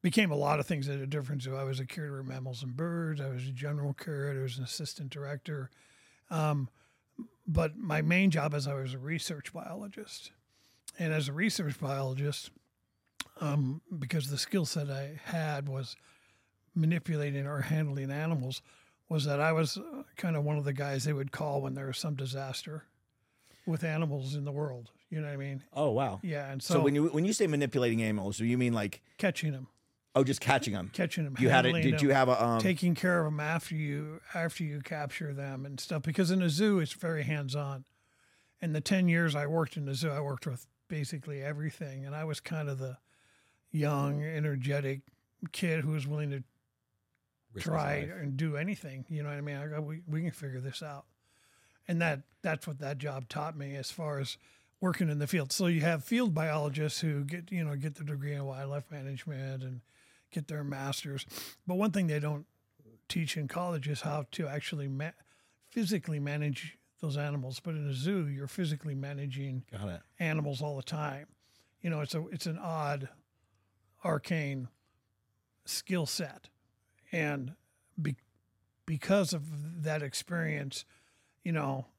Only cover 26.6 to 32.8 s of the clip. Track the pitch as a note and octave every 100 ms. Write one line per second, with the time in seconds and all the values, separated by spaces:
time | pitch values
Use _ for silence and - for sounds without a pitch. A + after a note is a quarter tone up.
26.6 | - E3+ C#3+ C#3+ D#3+ D3+ F#3 G#3+ G3 D3
27.6 | C#3 C#3 B2 A2+ A2 G#2 G2 G2+ A2+ B2
28.6 | B2 A#2 G#2 - _ - G3+ - D#3 C3+
29.6 | C3 _ _ _ _ C3 C3 C3+ - C#3
30.6 | - G2+ F2+ - - - D3+ C3 B2+ C3
31.6 | B2+ - C3 D3+ C#3+ C3+ B2+ B2 A#2+ A2+
32.6 | C#3+ F3